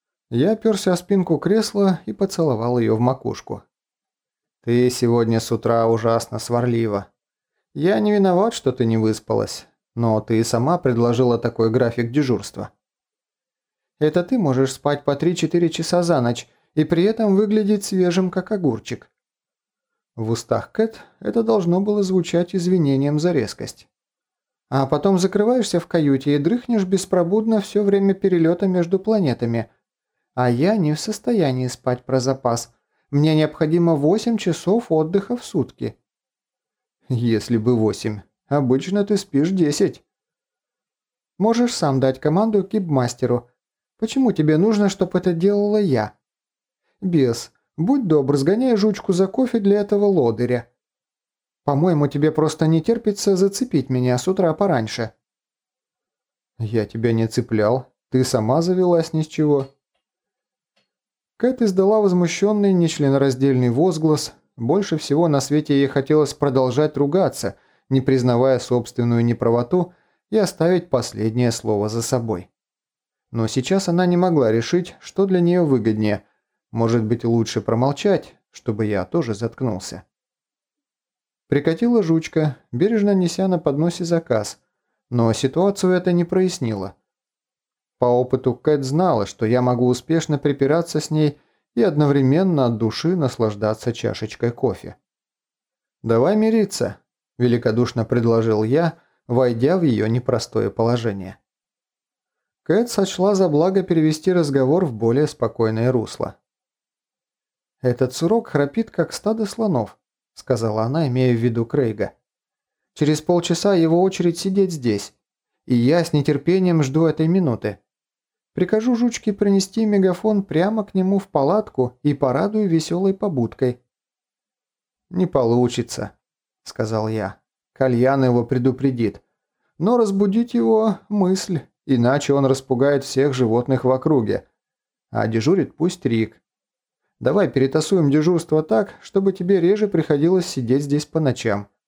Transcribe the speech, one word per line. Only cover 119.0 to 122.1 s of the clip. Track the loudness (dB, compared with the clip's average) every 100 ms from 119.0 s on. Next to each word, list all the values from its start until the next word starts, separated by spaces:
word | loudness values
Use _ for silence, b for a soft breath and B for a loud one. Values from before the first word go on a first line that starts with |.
| -2 -2 -6
принести | -2 2 2 0 -2 0
мегафон | 2 2 0 0 -2
прямо | 0 0 0 -2
к | -4 -2
нему | 0 0
в | -2
палатку | 0 2 0 -2 -4 -4 -2
и | -4